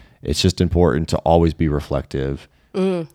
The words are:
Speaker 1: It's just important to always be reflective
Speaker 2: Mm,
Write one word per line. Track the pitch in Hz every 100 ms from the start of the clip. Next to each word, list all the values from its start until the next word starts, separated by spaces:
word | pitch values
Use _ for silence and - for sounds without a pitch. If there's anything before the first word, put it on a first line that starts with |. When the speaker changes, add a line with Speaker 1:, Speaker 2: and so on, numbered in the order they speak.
| - _
Speaker 1:
It's | - 73
just | 92 -
important | 87 87 85 65 82
to | -
always | - 85 85
be | 73 82
reflective | 73 - 71 71 71 67 71 - _ _
Speaker 2:
Mm, | 196 190 180 160